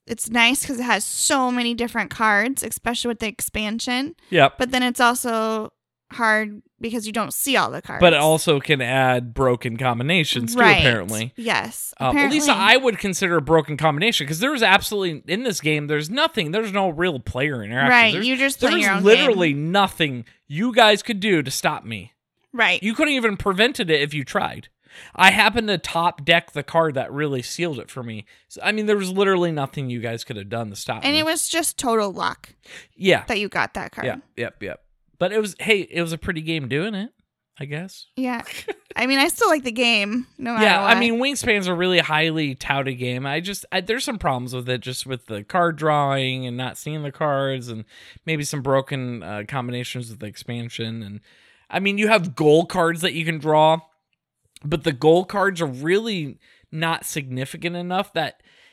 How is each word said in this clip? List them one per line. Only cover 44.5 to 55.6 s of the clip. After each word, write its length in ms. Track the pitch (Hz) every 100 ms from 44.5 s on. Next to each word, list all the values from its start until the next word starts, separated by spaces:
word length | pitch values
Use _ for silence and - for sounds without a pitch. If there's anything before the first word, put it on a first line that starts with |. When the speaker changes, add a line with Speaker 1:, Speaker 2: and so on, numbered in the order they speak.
| 127
Speaker 2:
with 120 | 123
it, 140 | 127
just 240 | 120 127 131
with 220 | 127 -
the 160 | 107
card 320 | 104 185 170 151
drawing 720 | 156 147 143 135 131 127 127
and 100 | 120
not 200 | 127 -
seeing 260 | - 151
the 80 | 147
cards, 560 | - 151 139 139 131 123
and 160 | 113 107 - - - -
maybe 180 | 156
some 180 | 147 147
broken, 580 | 131 135 131 139 123 120
uh, 220 | 82 104 104
combinations 600 | 139 123 123 123 127 117
with 100 | 110
the 80 | 107
expansion. 760 | 101 - 120 117 - 113 113
And, 160 | 101 104 - _ _ _ _
I 100 | -
mean, 200 | 196 202
you 80 | 214
have 280 | 220 165 123
goal 300 | 151 156 160
cards 360 | 190 165 165
that 120 | 175
you 120 | 147 160
can 120 | 160
draw, 400 | 151 156 156 160 - _ _ _ _ _ _ _
but 200 | 147 160
the 100 | 160
goal 320 | 127 151 170 185
cards 360 | 202 190 180